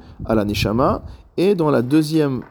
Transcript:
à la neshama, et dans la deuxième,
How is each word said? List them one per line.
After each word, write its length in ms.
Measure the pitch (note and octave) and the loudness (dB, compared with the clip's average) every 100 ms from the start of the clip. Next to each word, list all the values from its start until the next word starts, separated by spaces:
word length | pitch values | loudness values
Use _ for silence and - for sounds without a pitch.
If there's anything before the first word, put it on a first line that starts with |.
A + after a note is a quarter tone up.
| - - - | -14 -12 -2
à 100 | A2 | 0
la 80 | |
neshama, 600 | G#2 G2+ A2+ A2 D3 A3 - - - - | 0 -2 -2 0 0 0 -6 -20 -12 -2
et 180 | F3+ G3+ | 0 2
dans 140 | D3+ | 2
la 120 | C3+ | 2
deuxième, 600 | B2 D3+ D3+ D#3+ D3 B2+ - | 2 0 2 0 0 -2 -8